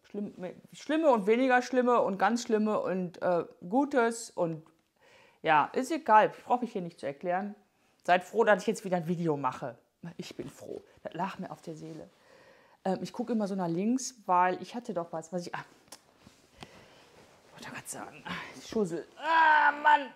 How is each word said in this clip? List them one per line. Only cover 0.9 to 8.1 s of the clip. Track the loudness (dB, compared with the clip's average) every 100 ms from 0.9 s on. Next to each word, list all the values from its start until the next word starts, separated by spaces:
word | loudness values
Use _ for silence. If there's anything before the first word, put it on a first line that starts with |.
| 2 4
und | 4 4
weniger | 4 4 2
schlimme | 2 0 4 2
und | 2 2
ganz | 2 0
schlimme | 0 0 2 0
und, | 0 -2 -4 -4
äh, | 0 0 -2 -12 -2
Gutes | 0 2 2 0 -2 -12
und | -4 -4 -4 -14 _ _ _ _ _ _ _
ja, | 2 4 4
ist | -2 -4
egal. | -4 4 6 6 0
Ich |
brauche | -2 -2
mich | -2
hier | -8
nicht | -10 -8
zu | -10
erklären. | -6 -4 -4 -4 -12 _ _ _ _
Seid | 2